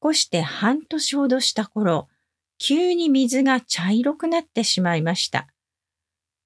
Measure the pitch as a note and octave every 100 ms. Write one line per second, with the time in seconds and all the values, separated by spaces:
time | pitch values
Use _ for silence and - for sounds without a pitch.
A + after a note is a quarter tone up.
0 | D4+ D#4 - F3 C#3 - G3+ D4 - D#4
1 | - C#4+ C#4 C4 C4 - G#3 A3 G3 D#3+
2 | - _ _ _ _ - - D4 F4+ F4
3 | D#4+ C4+ B3 B3+ C4+ B3+ - - F3+ A3
4 | C4+ D4+ E4 E4 - - A3 - F3+ E3
5 | E3 F3+ - - - _ _ _ _ _
6 | _ _ _ _